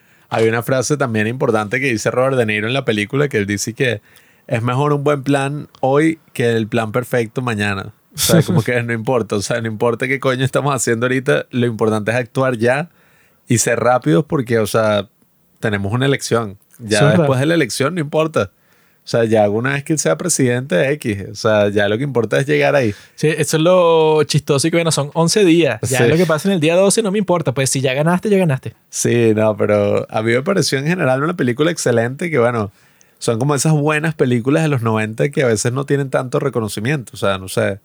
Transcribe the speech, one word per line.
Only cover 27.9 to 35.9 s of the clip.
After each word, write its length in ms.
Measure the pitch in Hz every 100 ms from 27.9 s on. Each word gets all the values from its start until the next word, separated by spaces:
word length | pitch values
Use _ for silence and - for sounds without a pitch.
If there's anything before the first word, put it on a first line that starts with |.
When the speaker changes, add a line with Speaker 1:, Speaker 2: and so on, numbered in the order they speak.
Speaker 2:
ganaste, 360 | 131 156 180 220
ya 80 | 196
ganaste. 380 | 175 131 110 - _
Speaker 1:
Sí, 440 | - 123 120 113 107
no, 220 | 110 104
pero 500 | 104 104 101 104 -
a 120 | 113
mí 100 | 110
me 100 | 120
pareció 380 | 147 190 143 135
en 80 | 147
general 340 | 185 139 131
una 140 | 156 180
película 340 | 123 120 160
excelente 600 | 165 131 117 117 135 175
que, 80 | 147
bueno, 320 | 117 120 101 - _ _ _ -
son 200 | - 113
como 160 | 139 143
esas 180 | 160
buenas 420 | 151 147 151 160 -
películas 480 | 135 123 120 160
de 60 | 156
los 120 | 135
noventa 460 | 113 110 107 113 147
que 140 | 147
a 40 | 127
veces 260 | 107 123
no 120 | 127
tienen 240 | 139